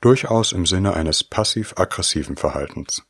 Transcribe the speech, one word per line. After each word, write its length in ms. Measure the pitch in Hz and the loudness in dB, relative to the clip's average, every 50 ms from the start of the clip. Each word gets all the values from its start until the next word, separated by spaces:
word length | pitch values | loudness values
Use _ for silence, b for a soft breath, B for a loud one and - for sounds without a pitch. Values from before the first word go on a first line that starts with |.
| - | 8
durchaus 500 | 120 131 135 - - 113 113 110 - - | 6 6 6 4 0 2 2 2 0 0
im 140 | 90 87 | 0 0
Sinne 260 | 78 92 92 98 98 90 | 0 2 2 2 2 0
eines 320 | 82 80 80 78 - - | 0 0 0 0 -2 -2
passiv-aggressiven 1120 | _ - - 107 - - 113 107 - - - 92 - - - 101 - - - 76 - 71 | _ 0 0 0 0 0 -4 -4 -6 0 0 0 0 0 -4 -4 -2 -2 -2 -4 -4 -8
Verhaltens. 640 | - - 73 71 71 71 69 - - - - - - - _ | -4 -4 -4 -2 -2 -6 -6 -8 -12 -10 -8 -10 -10 -10 _